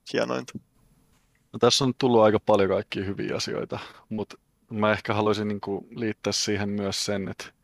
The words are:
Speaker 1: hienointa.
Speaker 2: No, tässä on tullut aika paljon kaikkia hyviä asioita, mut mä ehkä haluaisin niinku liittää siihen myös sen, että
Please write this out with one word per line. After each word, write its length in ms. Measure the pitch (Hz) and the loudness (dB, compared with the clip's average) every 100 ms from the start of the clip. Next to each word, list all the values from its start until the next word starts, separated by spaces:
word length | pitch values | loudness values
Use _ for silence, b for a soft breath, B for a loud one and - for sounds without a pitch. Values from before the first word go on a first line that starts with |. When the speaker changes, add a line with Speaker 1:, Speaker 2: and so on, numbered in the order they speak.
| - | -6
Speaker 1:
hienointa. 400 | 117 120 127 123 - _ _ _ _ _ _ _ _ _ | -2 -2 -4 -8 -14 _ _ _ _ _ _ _ _ _
Speaker 2:
No, 60 | 101 | 2
tässä 240 | 120 - | 2 4
on 100 | 131 - | 0 0
tullut 240 | 131 117 | 4 6
aika 180 | 107 104 | 6 6
paljon 300 | - 104 95 | 4 4 4
kaikkia 340 | 95 - 104 | 0 -2 -6
hyviä 320 | 98 101 101 73 | -6 -6 -4 -4
asioita, 440 | - - - - B B - | -4 -6 -6 -10 B B -10
mut 240 | 107 101 - _ _ - | -8 -8 -12 _ _ -10
mä 220 | 110 107 | 0 2
ehkä 220 | 101 - | 0 0
haluaisin 340 | 107 107 104 104 | 0 2 0 -2
niinku 400 | 101 101 95 - | -4 -6 -8 -8
liittää 420 | - 110 - 104 | -6 -6 -4 -4
siihen 360 | - - 104 104 | -2 -2 -2 -2
myös 360 | 104 98 - - | -4 -4 -4 -4
sen, 220 | 101 95 | -4 -6
että 180 | - - _ | -10 -16 _